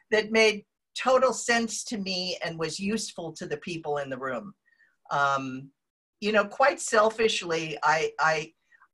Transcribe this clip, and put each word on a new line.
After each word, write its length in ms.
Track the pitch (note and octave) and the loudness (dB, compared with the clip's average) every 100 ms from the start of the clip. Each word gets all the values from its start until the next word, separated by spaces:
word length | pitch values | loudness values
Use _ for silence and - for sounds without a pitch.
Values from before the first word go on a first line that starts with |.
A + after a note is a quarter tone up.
| _ | _
that 220 | G#3+ G#3+ | 0 2
made 320 | A3 A3 G#3 - _ _ - | 4 4 2 -6 _ _ -4
total 340 | B3+ C4 B3+ | 2 4 4
sense 520 | - - A#3 A3+ - | 2 0 0 0 -6
to 140 | - A3 | -8 -6
me 400 | F#3+ F#3 F3+ - | -6 -4 -6 -6
and 140 | E3 D#3+ | -6 -4
was 220 | D#3+ D3+ | -6 -4
useful 520 | G3 A3 - - E3 | -2 -2 -4 -8 -10
to 120 | D#3+ D#3 | -10 -8
the 120 | D3 | -8
people 400 | - E3 D#3 D3 | -6 -8 -4 -4
in 120 | C#3 | -4
the 80 | C3 | -6
room. 360 | C3 B2 G2+ - _ _ _ _ - | -6 -6 -8 -16 _ _ _ _ -4
Um, 600 | C#3+ C#3 C#3 C3+ C3 C3+ _ _ _ _ _ | 0 2 0 -4 -10 -14 _ _ _ _ _
you 120 | G#3 | 0
know, 120 | G#3+ | 2
quite 360 | G3+ - C4+ - | 2 2 2 2
selfishly, 960 | - A3+ A3 A3 A3 - F3+ E3 D#3+ D3 | 2 4 4 4 0 0 -2 -2 -2 0
I, 280 | D3 D#3 D3+ - | 2 2 0 0
I, 340 | D#3 D#3 D#3 _ _ _ _ | 2 2 -4 _ _ _ _